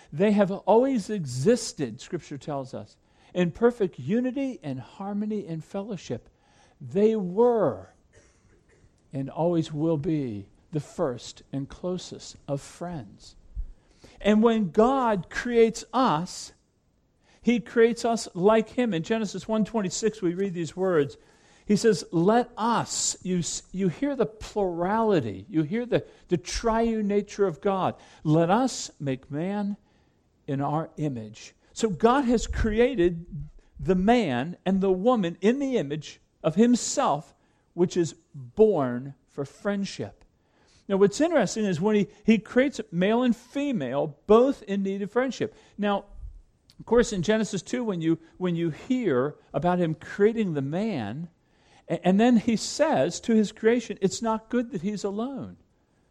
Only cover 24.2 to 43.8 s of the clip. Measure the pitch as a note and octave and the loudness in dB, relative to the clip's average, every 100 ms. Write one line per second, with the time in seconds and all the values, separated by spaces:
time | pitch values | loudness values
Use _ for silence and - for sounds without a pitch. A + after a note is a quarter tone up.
24.2 | A3 - - G#3+ F#3 E3+ F3 A3 A3 F3+ | -2 -4 -8 -4 -2 -2 -2 0 2 2
25.2 | A#2 F#2+ F#2+ D#3 D3+ A3+ A#3+ E3+ - - | 0 -8 -4 -2 0 -2 0 -2 -2 -14
26.2 | - E3+ - - A3+ A3+ A#3 A3 G3+ G3+ | -4 -4 -4 -4 0 2 0 0 0 0
27.2 | G3 - G3 D3+ G3+ F#3+ C#3 - - - | -2 -2 -2 0 -2 0 -2 -4 -14 -6
28.2 | D3+ D#3 E3 D#3+ C3+ - - - C#3 C3 | 2 4 4 4 2 -4 -12 -8 -6 -6
29.2 | - C#3+ F#3 G#3 G3+ G3+ _ _ _ _ | -6 -6 -4 -4 -4 -6 _ _ _ _
30.2 | _ _ - C#3 C#3+ D3+ D#3 - D3 A#2+ | _ _ -6 -4 -2 -2 -4 -4 -4 -4
31.2 | G#2+ G#2+ - _ _ - A3+ D3+ A3+ C#4 | -12 -16 -20 _ _ -4 -2 2 4 4
32.2 | A#3+ A#3+ - - A3 G#3+ B3 A3+ F3 E3+ | 2 0 0 -2 0 2 2 4 0 0
33.2 | F3 C#3+ D3 - _ - C#3+ F#3 G3 B3 | -10 -12 -12 -16 _ -6 0 2 4 4
34.2 | F3 A#2+ D#3 - F#3 F#3+ G3 F#3 A3+ A#3+ | 2 -2 -4 -4 -2 2 2 2 2 2
35.2 | E3+ E3 G3+ C#4 C4+ A#3 C#3 D3+ - - | 0 0 2 2 0 -2 -2 -6 -10 -20
36.2 | _ _ D#3+ F#3 A#3+ B3 - D4 A#3 C#3+ | _ _ -2 4 4 4 0 -2 0 0
37.2 | - _ _ _ _ E3+ F3+ F3+ D#3+ - | -6 _ _ _ _ -2 0 0 -2 -4
38.2 | _ C#3+ B2 - A3 E3+ B2+ B2 C#3 - | _ -18 -4 4 4 4 0 -4 -8 -16
39.2 | _ - C#3 - G3+ G3+ G3 - G2+ - | _ -10 -10 -6 -4 -4 -4 -8 -10 -12
40.2 | _ _ _ _ _ _ - G3 G3 A#3 | _ _ _ _ _ _ -2 4 4 4
41.2 | E4 D4+ F3+ A3 G#3 D#3 G#3 G#3 F#3+ - | 2 2 2 0 -2 0 2 2 0 -2
42.2 | - A3 - B3 C#4 - - F3 F#3+ A#3 | 2 2 2 0 0 -2 -8 -2 2 2
43.2 | B3+ - - C#4 C#4+ G#3+ | 2 -2 -4 -6 -4 -4